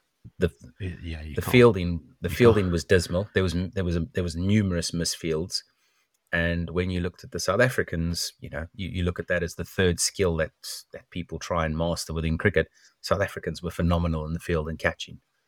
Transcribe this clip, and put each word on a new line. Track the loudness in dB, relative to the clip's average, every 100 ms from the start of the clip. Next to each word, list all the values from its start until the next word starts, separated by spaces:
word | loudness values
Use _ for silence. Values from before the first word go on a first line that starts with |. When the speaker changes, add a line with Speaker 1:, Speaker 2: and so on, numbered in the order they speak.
| _ _ -14 -2
Speaker 1:
The, | -2 -2 -20 -10
Speaker 2:
Y-, | -10 -8
yeah, | -10 -10
you | -8 -6
Speaker 1:
the |
Speaker 2:
can't | 4
Speaker 1:
fielding, | 8 8 6 0 -2 -8 -8
the | -4
Speaker 2:
you |
Speaker 1:
fielding | 6 6 6
Speaker 2:
can't | 4
Speaker 1:
was | 0
dismal. | 4 4 4 -2 0
There | 0
was, | 0 0 -2
there | -2
was | 0 0
a, | -2
there | -2
was | -4 -2
numerous | 2 2 2 0 -2
misfields. | -2 -4 -4 -4 -2 -4 -8 -10 _ _ _ _ _ -4
And | 0 0 0 -2
when | -2 -2
you | -2
looked | -4 -6
at | -12
the | -6
South | -2 2
Africans, | 2 2 -2 -2 -2 -4 -6 -10
you | -12
know, | -10 -10
you, | -10 -8
you | -2
look | -2 -2
at | -2
that | -2
as | -2
the | -8
third | -8 2 2 2
skill | -2 0 0 2
that, | -2 _ -14 -14 -14
that | -18 -12
people | -10 -8 -8
try | -4 0
and | 0 0
master | -2 -2 -4
within | -2 0 2
cricket. | 2 2 0 _ _ _
South | -2 0
Africans | 0 -4 -8 -6
were | -6
phenomenal | 0 2 2 0 -2 -6
in |
the | -8
field | -2 -2 -2
and | -4
catching. | -4 -4 -12 -16 _ _